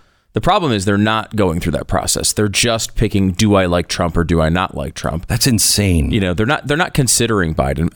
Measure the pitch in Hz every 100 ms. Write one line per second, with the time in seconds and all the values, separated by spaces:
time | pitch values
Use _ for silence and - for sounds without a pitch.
0 | _ _ _ - 170 196 170 110 95 101
1 | 107 110 107 107 95 82 85 71 - 85
2 | - - - - 104 98 117 113 - -
3 | 110 101 95 90 110 101 92 87 85 -
4 | 90 82 82 82 78 85 92 - 71 -
5 | - 78 - 117 - 113 - - 101 85
6 | 69 110 95 87 107 151 131 147 180 -
7 | 131 - 117 107 85 78 67 69 82